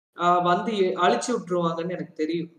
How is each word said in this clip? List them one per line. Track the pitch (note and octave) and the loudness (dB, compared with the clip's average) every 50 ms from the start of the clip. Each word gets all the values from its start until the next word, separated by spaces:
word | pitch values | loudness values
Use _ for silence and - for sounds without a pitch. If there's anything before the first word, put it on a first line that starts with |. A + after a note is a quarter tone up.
| _ _ _ - | _ _ _ -2
ஆ, | F3 F3 F3 F3+ | 2 4 4 4
வந்து | F3 F3 F3 - - A#3 A3 | 4 2 2 2 0 -2 0
எ-, | G3+ F#3+ F3+ - | 0 0 0 2
அழிச்சு | F3 F3 - A#3 A3+ - C4 | 2 2 2 2 2 0 -2
விட்டுருவாங்கன்னு | A#3+ G3 F3 E3+ F3+ F3 E3+ E3 E3 E3 E3 F3+ | -4 -4 -4 -2 -2 0 0 0 -2 -2 -6 -6
எனக்கு | F3+ D#3+ D3+ - - | -6 -6 -8 -10 -6
தெரியும். | - D#3 D#3 E3+ E3+ D3+ - - | -4 -4 -2 -2 -4 -6 -8 -12